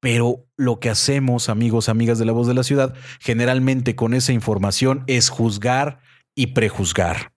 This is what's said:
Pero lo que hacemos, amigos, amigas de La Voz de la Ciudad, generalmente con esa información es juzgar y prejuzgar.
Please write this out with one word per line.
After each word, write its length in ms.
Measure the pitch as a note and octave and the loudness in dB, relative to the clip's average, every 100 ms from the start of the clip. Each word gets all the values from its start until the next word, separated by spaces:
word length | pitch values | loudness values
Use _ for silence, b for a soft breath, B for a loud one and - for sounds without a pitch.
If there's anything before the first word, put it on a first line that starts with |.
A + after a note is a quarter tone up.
Pero 460 | B2+ A#2 A#2 B2 _ - | 0 0 0 -2 _ -4
lo 220 | B2+ A#2 | -2 0
que 120 | A#2+ | -2
hacemos, 580 | G#2+ - C#3 C3 B2 - | -2 0 0 2 0 0
amigos, 400 | G#2+ A#2 A2+ A2 | 0 2 2 2
amigas 300 | A2+ A#2 A#2 | 2 2 2
de 60 | |
La 80 | A2+ | 2
Voz 140 | A2+ A#2+ | 0 2
de 80 | |
la 80 | B2 | 0
Ciudad, 320 | B2+ C#3 C3 C3 B B | 2 0 0 -4 B B
generalmente 760 | - A#2 B2 C3 C3 C3 B2 A2+ | -4 0 2 2 2 0 -2 0
con 180 | A2+ | 0
esa 180 | B2+ B2+ | 0 0
información 720 | B2 A2 G#2 G2 G2 C3 C3+ C3 | 0 0 0 0 0 0 0 0
es 220 | B2+ B2 | 0 0
juzgar 720 | - A2+ G2+ A2+ B2+ D3 C#3 b b b | 0 0 0 0 0 0 -6 b b b
y 140 | - B2+ | -4 0
prejuzgar. 840 | C3 A2 - F#2 - F2 E2 - | 2 0 0 -2 0 0 -2 -8